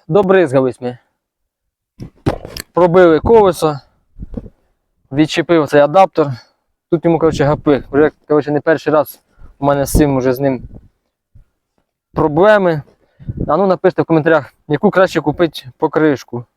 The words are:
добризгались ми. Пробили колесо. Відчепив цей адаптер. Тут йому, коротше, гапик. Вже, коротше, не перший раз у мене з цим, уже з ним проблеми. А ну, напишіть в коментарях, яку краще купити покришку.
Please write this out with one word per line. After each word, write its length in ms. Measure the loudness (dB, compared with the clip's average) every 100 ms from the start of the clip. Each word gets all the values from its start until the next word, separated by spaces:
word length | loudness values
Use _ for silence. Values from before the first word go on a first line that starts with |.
| -2
добризгались 720 | 0 2 2 2 0 -2 -4
ми. 160 | -12 -12 _ _ _ _ _ _ _ _ _ -20 -20 _ -8 -8 -10 -18 -6
Пробили 460 | 0 2 4 4 4
колесо. 600 | 4 4 4 0 -4 -4 _ _ _ -20 -14 -14 -16 _ _ _ _ _ -8
Відчепив 560 | -2 -2 -2 -2 0 2
цей 140 | 2
адаптер. 500 | 4 4 2 2 -2 -4 _ _ _ _ -6
Тут 140 | -2 0
йому, 140 | 0
коротше, 240 | 0 0
гапик. 420 | -2 0 0 -2 0
Вже, 200 | 0 0 -2 -2
коротше, 240 | -2 -2
не 100 | -4
перший 320 | -2 -2 0
раз 260 | -2 -2 -8 _ _ -20 -6
у 60 | -2
мене 200 | 0 0
з 60 |
цим, 240 | 0 2 0
уже 180 | -2
з 60 | -2
ним 280 | -2 -4 -10 -20 -20 _ _ _ _ -20 _ _ _ _ _ _ _
проблеми. 680 | -2 -2 2 4 4 2 -4 -8 _ _ _ -12 -8 -4
А 100 | 0
ну, 100 | 0
напишіть 320 | 0 -2 -2
в 60 | -2
коментарях, 480 | 0 2 0 -2 _ -8
яку 220 | -2 0
краще 320 | 2 0 0
купити 500 | -4 -2 -4 -4 -18 -6
покришку. 680 | -4 0 0 -2 -6 -14 -14